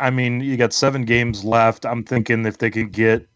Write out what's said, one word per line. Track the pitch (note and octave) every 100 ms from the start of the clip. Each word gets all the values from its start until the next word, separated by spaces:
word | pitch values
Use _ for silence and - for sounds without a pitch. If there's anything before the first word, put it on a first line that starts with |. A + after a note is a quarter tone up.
I | C3+
mean, | B2+ B2 B2
you | C#3 B2+
got | A#2
seven | - C#3 C3+
games | A2+ A#2+ A#2+ G#2
left. | G#2 A#2 A2+ G#2+ A2+
I'm | A#2+
thinking | G#2+ B2+ G#2+ A2+ A2+
if | -
they | A#2
could | A2 G#2+
get, | G2+ A2+ A#2 -